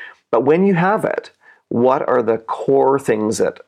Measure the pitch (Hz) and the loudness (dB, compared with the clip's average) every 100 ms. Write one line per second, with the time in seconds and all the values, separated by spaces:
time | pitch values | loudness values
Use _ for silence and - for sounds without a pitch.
0 | - - _ - 135 160 196 175 185 214 | -20 -20 _ -2 2 2 2 2 0 0
1 | - - - _ _ _ _ 113 127 139 | -2 -6 -8 _ _ _ _ 0 2 0
2 | - 123 113 113 - - - 139 135 135 | 0 0 0 -2 -4 -8 0 2 2 0
3 | - 110 107 104 92 - | 0 -2 -2 -2 -2 -4